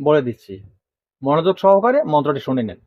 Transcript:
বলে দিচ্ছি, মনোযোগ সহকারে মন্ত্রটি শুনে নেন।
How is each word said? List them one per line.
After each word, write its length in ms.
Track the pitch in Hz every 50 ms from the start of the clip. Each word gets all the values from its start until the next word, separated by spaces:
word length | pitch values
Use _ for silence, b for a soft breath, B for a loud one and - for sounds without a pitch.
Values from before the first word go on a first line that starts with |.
বলে 220 | 139 147 151 151
দিচ্ছি, 400 | 131 123 117 - _ - 98 98 101 - _ _ _ _ _ _ _ _ _ _
মনোযোগ 340 | 131 139 147 160 165 185 185
সহকারে 480 | - - 190 196 196 208 240 247 190 -
মন্ত্রটি 360 | 151 151 147 139 151 147 135
শুনে 220 | - 143 131 127
নেন। 180 | 117 104 87 - _